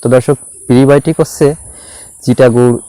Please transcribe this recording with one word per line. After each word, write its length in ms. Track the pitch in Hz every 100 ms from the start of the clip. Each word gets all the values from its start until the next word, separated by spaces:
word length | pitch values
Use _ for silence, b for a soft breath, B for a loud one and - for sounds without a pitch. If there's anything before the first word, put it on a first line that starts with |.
তো 60 | -
দর্শক, 220 | 127 135 139 - - -
প্রিবায়োটিক 480 | 123 139 143 160 156
হচ্ছে 240 | 156 - 143 156 - B B B B B
চিটাগুড় 500 | - 120 127 117 123 117